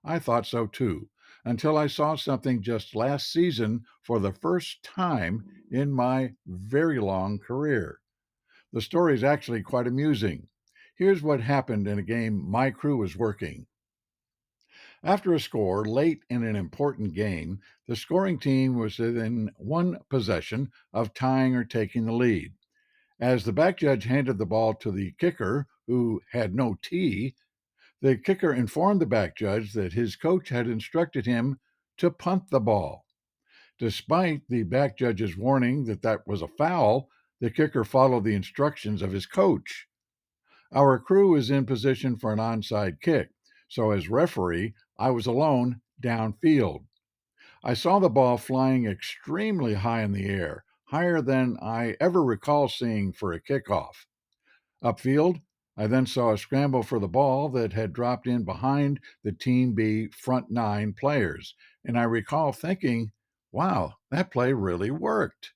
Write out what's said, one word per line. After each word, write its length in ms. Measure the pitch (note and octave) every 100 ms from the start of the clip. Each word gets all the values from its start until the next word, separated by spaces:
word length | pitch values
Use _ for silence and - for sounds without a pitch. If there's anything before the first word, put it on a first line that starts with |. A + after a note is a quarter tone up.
I 140 | - E3
thought 280 | - A#2 G#2+
so 200 | A#2+ A2
too, 420 | - B2 D#2 - _ _ -
until 340 | - A#2 D3+ D3+
I 80 | D3
saw 280 | - D3+
something 480 | D#3 - C3 C3+ A#2+
just 320 | G2 A2+ -
last 380 | G#2+ B2 C#3+ -
season 520 | E3 F3 A#2+ G#2+ A#2+ - _
for 160 | - A#2
the 140 | G2
first 500 | F#2 E3 F3+ - -
time 600 | - - F3+ C3 E2+ A2 - - _
in 200 | B2 C#3+
my 440 | C3+ B2 C3 C3 - -
very 520 | F2+ G2+ C#3 E3 C#3
long 400 | G2+ F#2+ F#2+ G2+
career. 640 | - B2+ D3+ B2+ D#2+ - _ _ _ _ _ _ _
The 80 | A#2
story 340 | A2 E3 F3
is 100 | C3
actually 380 | C3 D3 - A#2
quite 240 | F#2+ B2+ A#2+
amusing. 640 | C3 D3+ B2 G#2 D#2 - _ _ _ _
Here's 280 | _ F#3 F#3+
what 180 | D3+ C#3
happened 480 | A2+ C#3 B2+ G#2+ G2+
in 100 | G2+
a 40 |
game 480 | F#2+ A#2 A2+ G#2 D2+
my 200 | A2 C3+
crew 280 | - C#3+ C3+
was 180 | G2 F2+
working. 500 | A2+ G2+ E2+ C#2+ - _ _ _ _ _ _ _ _ _ _ - - _
After 300 | D#3 G3 F#3+
a 80 | D#3+
score 440 | - A#2 G2 F#2+
late 400 | G#2+ A#2+ D#3+ D3+ _
in 140 | B2
an 140 | A2+ G#2
important 580 | E2+ - C#3+ - G#2
game, 460 | E2 G#2 F2 D#2+ G2 _ _ -
the 100 | A#2
scoring 420 | - F3 F#3+ E3
team 380 | C#3+ C3 C3 B2
was 220 | A2 -
within 520 | A#2 A#2+ A2+ A#2+ G#2+ -
one 420 | G2+ D#3+ F3 E3+ _
possession 600 | C3+ G#2 F2 - A2 C#3 _ _
of 220 | G#2 A2+
tying 400 | - C3 C3 C3
or 100 | B2+
taking 400 | A#2 A#2 G#2+ A#2+
the 80 | A2+
lead. 400 | A#2 B2 F#2+ C#2+ - _ _ _ _ _ _
As 240 | B2 B2
the 80 | A2
back 260 | G#2 F3 F3+
judge 260 | D3 C3
handed 340 | G#2 C3+ C3+ G2+
the 80 | G2+
ball 280 | G#2+ A2+
to 160 | G#2+ A2+
the 220 | F#2+ F#2+
kicker, 540 | - E3+ - G2 C3 C#3 _ -
who 340 | B2 A#2 A2 _
had 220 | A#2+ G#2+
no 240 | G#2+ B2 F#2+
tee, 520 | - F3+ F3 G2 C3 _ _ _ _ _ _ _
the 160 | C3+ C3
kicker 360 | - F#3+ E3+
informed 480 | B2+ A2+ D3+ F#3 G3+
the 60 | D#3+
back 300 | A2+ F2+ -
judge 360 | G#2+ G#2+ G#2
that 200 | G#2+ F#2
his 240 | F#2 A#2 -
coach 320 | D#3+ F#3 -
had 180 | A#2+ A#2+
instructed 580 | A2+ - E3 E3+ C#3+ A2
him 320 | A#2+ B2+ C3+ _ _ _ -
to 140 | F3
punt 400 | E3+ F3 F#3 F#3
the 100 | C3+
ball. 440 | G#2+ G#2+ D2+ - _ _ _ _ _ _ _ _
Despite 640 | A#2 - - E3 F3+ D3 -
the 160 | A#2+
back 320 | G2 B2+ C#3 -
judge's 400 | B2 G2 G#2+ F2
warning 480 | A#2+ C3+ B2 C#3
that 180 | A#2+ G2+
that 240 | A#2 G#2+ -
was 160 | G2+
a 60 | D#2+
foul, 600 | - D#3 F3+ A2 B2 C3 _ _ _
the 100 | A#2
kicker 340 | - D#3 C3+
followed 400 | G#2+ C3 C3+ B2
the 100 | G#2
instructions 680 | G#2 F#2 - D3 D3 G#2+ G#2
of 100 | G2
his 140 | F#2+ -
coach. 600 | - G3 C#3 - - - _ _ _ _ _ _ _ _
Our 260 | - C#3 B2+
crew 320 | - F#3+ G3
was 180 | D#3 A#2
in 160 | C#3 B2+
position 500 | B2+ C3 C3 C3+ A2+
for 160 | A2+
an 60 | G#2+
onside 600 | A2+ A2+ G#2 G#2+ G2 D#2+
kick, 300 | - D3 D#2+ _ _ _ _
so 220 | - G#2+
as 160 | G2+ E2
referee, 680 | A#2 E3 - F2+ E2+ G#2+ - _ -
I 120 | A#2
was 160 | A#2+ A2+
alone 540 | A#2+ D#3 C3 B2 A#2+ _ _
downfield. 840 | B2 A#2 A2 - D#3+ D3 G2+ C#2+ - _ _ _ _ _ - _
I 100 | A2+
saw 240 | B2 E3+ G3
the 120 | F#3
ball 260 | C3+ B2+ A#2+
flying 500 | - C3 C3 C3 A2+
extremely 880 | G2 - - - E3 G#3+ F#3+ B2
high 280 | G#2 A#2 A#2
in 100 | G#2+
the 140 | G2+ G2
air, 380 | G2 E2 D2 _ _
higher 380 | _ D3 F3 E3
than 340 | C3 C3 B2+ -
I 340 | G#2 A2+ A#2 -
ever 220 | F3 -
recall 460 | C3+ G#2 - D3 C3+
seeing 440 | - A#2+ G#2+ G2
for 200 | - G2+
a 80 | E2+
kickoff. 680 | - C#3 - F#2+ D2 - _ _ _ _ _ _ _ _
Upfield, 580 | A#2+ - C3 C#3 E3+ F3 _ _ _ -
I 80 | G#2+
then 200 | C3 B2+
saw 260 | C3 A#2+
a 60 | G#2
scramble 440 | - C3+ C#3+ C3
for 160 | G#2 A#2+
the 80 | G2
ball 420 | A#2+ C#3+ C3 D3
that 220 | B2+ A2+
had 200 | F#2+ G#2+
dropped 340 | G2 A#2+ B2 B2
in 180 | A#2+
behind 540 | F2 E2+ C3 C#3 C#3+ C#3+ - _
the 80 | G#2+
Team 440 | E2+ - B2+ B2+
B 340 | A2 A2 G#2+ A2
front 420 | - - B2+ -
nine 420 | A#2 A2 G#2 G#2+
players, 600 | G2 C#3 D3 F#2 - - - - _
and 120 | - A#2+
I 60 |
recall 500 | A#2 A2+ G#2 D3+ D3+
thinking, 600 | - E3 F#3+ D3 A#2 A2+ _ _ _ _
"Wow, 420 | A#2 F3+ D#3 E2 - _
that 220 | C#3+ F#3
play 200 | B2 B2+
really 380 | C3 F#2 F2 G#2
worked. 600 | D#3 - A3 E3+ _ -